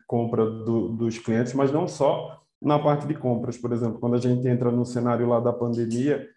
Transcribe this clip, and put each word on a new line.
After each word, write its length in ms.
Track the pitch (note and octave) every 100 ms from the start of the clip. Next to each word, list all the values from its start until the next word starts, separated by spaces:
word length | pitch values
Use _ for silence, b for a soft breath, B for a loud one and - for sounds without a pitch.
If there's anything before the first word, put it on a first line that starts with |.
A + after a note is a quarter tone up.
| -
compra 400 | A#2+ A#2 A#2 A2
do, 440 | A2 A2 A2+ G#2+
dos 280 | A2+ A#2 A2
clientes, 360 | - A2+ B2
mas 180 | C3+ C#3
não 160 | D3 F3
só 520 | - C#3+ E3+ - - _ _
na 160 | D3 D3
parte 300 | D3 D3 C#3
de 80 | D#3
compras. 420 | B2+ A#2 A#2 A#2+
Por 140 | A#2+
exemplo, 280 | A#2+ A#2+ G#2+
quando 160 | A#2+ A#2+
a 40 |
gente 280 | B2 B2 B2+
entra 240 | B2 A#2+
no 140 | A#2+ A#2+
cenário 420 | B2 A#2+ A#2 A#2+
lá 120 | A#2
da 140 | A#2+
pandemia 760 | A#2 A#2+ A#2 A#2 A#2 C#3 C#3 -